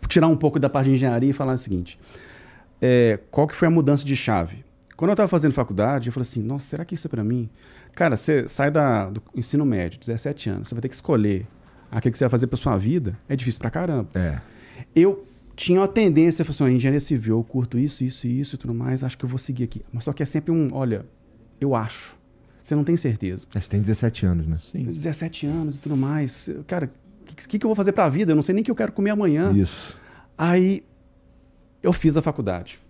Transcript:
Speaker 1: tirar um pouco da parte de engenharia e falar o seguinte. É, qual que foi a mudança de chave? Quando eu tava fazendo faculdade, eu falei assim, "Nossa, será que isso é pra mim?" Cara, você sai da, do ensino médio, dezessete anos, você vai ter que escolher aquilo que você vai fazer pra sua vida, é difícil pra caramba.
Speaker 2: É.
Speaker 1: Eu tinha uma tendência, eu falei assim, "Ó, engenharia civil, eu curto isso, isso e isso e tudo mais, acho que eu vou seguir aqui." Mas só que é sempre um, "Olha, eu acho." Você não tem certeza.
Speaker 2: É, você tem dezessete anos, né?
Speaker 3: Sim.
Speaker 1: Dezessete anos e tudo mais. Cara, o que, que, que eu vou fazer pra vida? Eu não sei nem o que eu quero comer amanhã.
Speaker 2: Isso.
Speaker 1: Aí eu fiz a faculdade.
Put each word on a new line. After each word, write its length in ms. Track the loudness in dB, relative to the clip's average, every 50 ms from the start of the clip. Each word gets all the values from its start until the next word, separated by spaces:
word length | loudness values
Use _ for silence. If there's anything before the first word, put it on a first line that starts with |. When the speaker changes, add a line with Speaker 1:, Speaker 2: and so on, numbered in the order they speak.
| -4 2
Speaker 1:
tirar 180 | 4 4 6 6
um 80 | 4
pouco 220 | 4 2 0 0 2
da 100 | 0 0
parte 200 | 0 2 2 4
de 60 | 4
engenharia 360 | 4 2 2 0 2 2 0
e 20 | 0
falar 220 | 0 -2 -2 -2
o 40 | -4
seguinte. 400 | -4 -4 -4 -4 -4 -6 -12 -20 -20 -20 -20 -20 -20 -20 -20 -20 -20 -20 -20 -20 -20 _ _ _
É, 380 | 2 4 6 6 6 6 4 2 -2 _
qual 160 | 0 2 2
que 80 | 2 2
foi 140 | 0 2 4
a 20 |
mudança 340 | 4 4 4 4 2 2 2
de 120 | -2 -4
chave? 480 | -2 0 0 0 0 0 -2 -6 -14 -18 _ _ _ _ _ -8
Quando 140 | -2 0 0
eu 60 | 2
tava 120 | 2 2 2
fazendo 240 | 2 2 2 2 2
faculdade, 560 | 2 -2 -2 0 0 0 0 0 -2 -2 -4
eu 40 | -4
falei 100 | -4 -6
assim, 200 | -6 -4 -6 -4
"Nossa, 240 | -4 -6 -6 -8
será 180 | -8 -10 -10 -8
que 100 | -8 -8
isso 120 | -8 -8
é 40 | -6
pra 120 | -6 -4 -2
mim?" 260 | -2 -2 -2 -4 -6 -10 -18 -20 -20 -20 -20 -20 -20 _
Cara, 220 | 0 0 2 2
você 300 | 0 0 2 2 2 2 -2
sai 220 | -2 0 0 2
da, 380 | 2 2 2 4 2 0 0 -2
do 120 | -6 -10 -12 -10 -8
ensino 300 | -8 -8 -2 0 0 2
médio, 340 | 2 0 0 -2 -4 -6 -10
dezessete 500 | -8 -6 -6 -4 -4 -6 -6 -6 -6 -6
anos, 200 | -6 -6 -8 -8
você 60 | -8
vai 60 | -6 -6
ter 60 | -8
que 60 | -8
escolher 520 | -10 -4 0 2 2 4 2 0 -2 -4 -8 -16 -20 -20 -20 -20 -20 -20 -8
aquilo 220 | -6 -2 0 0 0
que 60 | 2
você 60 | 0
vai 60 | 2
fazer 160 | 2 2 0
pra 100 | 0 -2
sua 200 | -2 -2 0 0
vida, 420 | 0 0 0 0 0 -2 -4 -6 -8 -8 -6
é 60 | -6
difícil 220 | -4 -2 -4 -6 -4
pra 100 | -6 -6
caramba. 380 | -4 -4 -4 -2 -2 -2 -4 -4 -2
Speaker 2:
É. 240 | -2 -2 -2 -2 -6 -8 -12 -20 -20 -20 -20 -20 -20 -20 _ _
Speaker 1:
Eu 320 | 6 6 6 4 0 -6 -20 -20 -20 _ -20 -12
tinha 240 | -10 0 2 4 4
uma 80 | 4 2
tendência, 540 | 2 4 4 4 6 6 6 4 4 2 -2
eu 40 |
falei 80 | -4 -2
assim, 100 | 0 2
"Ó, 40 | 4 4
engenharia 240 | 4 2 2 0 0
civil, 380 | 0 0 -2 -2 0 0 0 0
eu 60 | 0
curto 340 | -2 -4 -4 -4 -2 0 -2
isso, 260 | -2 -2 -2 -4 -6
isso 220 | -6 -6 -6 -6
e 140 | -4 -2 -2
isso 140 | -4 -6 -8
e 40 | -10
tudo 160 | -8 -6 -6
mais, 280 | -4 -4 -4 -4 -4 -4
acho 120 | -6 -8
que 80 | -6 -8
eu 40 | -6
vou 100 | -6 -6
seguir 260 | -6 -8 -6 -4 -4
aqui." 180 | -6 -6 -10 -14 -10 -10
Mas 120 | -8 -6
só 80 | -6 -4
que 100 | -4 -4
é 40 |
sempre 240 | -4 -4 -4 -2 0
um, 200 | 0 0 0 0 -2
"Olha, 320 | -2 -2 -2 -2 -4 -6 -12 _ _ _ _ _ -20 -20 -20 _ _
eu 140 | -2 0 0
acho." 440 | 0 -2 -4 -8 -12 -18 -20 -20 _ _ _ _ _ _ _ _ _ _
Você 120 | -2 -2
não 100 | 0 0
tem 120 | 2 0
certeza. 500 | 0 0 -2 -4 -2 -4 -6 -6 -8 -12 _ -8
Speaker 2:
É, 60 | -8
você 80 | -6 -2
tem 120 | -2 -2
dezessete 460 | 0 0 0 0 0 -2 -2 0 0
anos, 200 | 2 2 2 0
né? 100 | -2 -4
Speaker 3:
Sim. 280 | -4 -6 -8 -8 -6 -6
Speaker 1:
Dezessete 600 | -6 -6 -6 -4 -6 -4 -4 -6 -10 -8 -6 -6
anos 300 | -4 -2 -2 -4 -4 -6
e 20 | -6
tudo 160 | -6 -4 -2
mais. 540 | 0 0 0 0 -2 -2 -4 -6 -8 -10 -10 -10 -10 -8
Cara, 240 | -6 -4 -4 -4 -6 -8 _ _ -20 -20 -20 -20
o 20 |
que, 240 | -20 -20 -20 -14 -6
que, 100 | -6 -2
que 60 | 0
eu 20 | 0
vou 60 | 0
fazer 180 | 2 2 2 4
pra 160 | 4 4 4
vida? 240 | 4 2 2 4 4
Eu 40 |
não 60 | 4 4
sei 120 | 2 0
nem 60 | 0
o 40 | 0
que 60 | 0
eu 40 | -2
quero 160 | -2 -2 -4 -2
comer 180 | 0 0 0
amanhã. 400 | 0 2 2 2 2 2 4 4 4
Speaker 2:
Isso. 460 | 4 4 2 0 -4 -8 -10 -12 -18 -20 -20 -20 -20 -20 _ _
Speaker 1:
Aí 480 | -2 0 2 4 4 4 2 0 -2 -4 _ _ _ _ _ _ _ _ _ _ -20 _ _ _ _ _ _ _ _ 0
eu 100 | 0 0
fiz 240 | 4 2 2 2 4
a 40 | 0
faculdade. 560 | 0 -2 -2 -4 -4 -4 -6 -8 -12 -18 -20 -20 -20